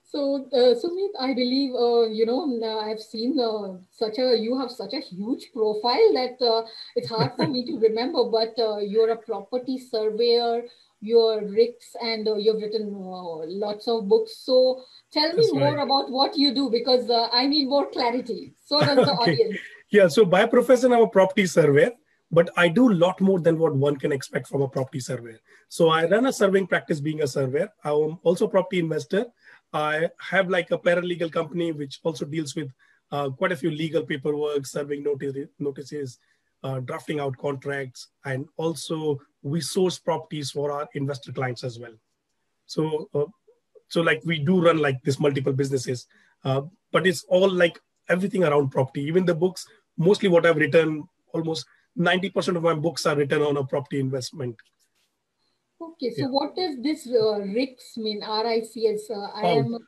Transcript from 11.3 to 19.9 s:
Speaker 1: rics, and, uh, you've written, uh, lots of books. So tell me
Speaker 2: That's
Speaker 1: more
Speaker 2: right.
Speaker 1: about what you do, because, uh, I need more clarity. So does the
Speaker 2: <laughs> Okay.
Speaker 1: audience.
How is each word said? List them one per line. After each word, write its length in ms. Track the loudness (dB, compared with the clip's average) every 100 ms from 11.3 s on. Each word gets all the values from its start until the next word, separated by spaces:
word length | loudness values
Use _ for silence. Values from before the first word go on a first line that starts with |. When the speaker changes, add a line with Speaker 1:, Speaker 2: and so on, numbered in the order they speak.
| 2 -2
Speaker 1:
rics, 500 | 0 0 -2 -18 -10
and, 260 | -6 -4 -2
uh, 60 |
you've 260 | 0 0 0
written, 340 | -2 -4 -6
uh, 520 | -8 -10 -12 -10 -10 -8
lots 420 | -6 -6 -4 -2
of 180 | -2 4
books. 300 | 2 2 -6
So 460 | 2 4 4 2 -8 _ _
tell 200 | -2 0
me 40 | 4
Speaker 2:
That's 160 | 2
Speaker 1:
more 220 | 4 2 2
Speaker 2:
right. 80 |
Speaker 1:
about 260 | 2 0 0
what 260 | 0 0 2
you 160 | 2
do, 140 | 2 0
because, 400 | 0 2 2 2
uh, 200 | 0 2
I 140 | 0 2
need 220 | 0 2
more 180 | 0 0
clarity. 640 | -2 -2 -2 -4 -8 -12 -20 -2
So 140 | 2
does 160 | 4 4
the 160 | 4
Speaker 2:
<laughs> 80 | 4
Okay. 120 | 2
Speaker 1:
audience. 260 | 2 0 -2 -12 -20 _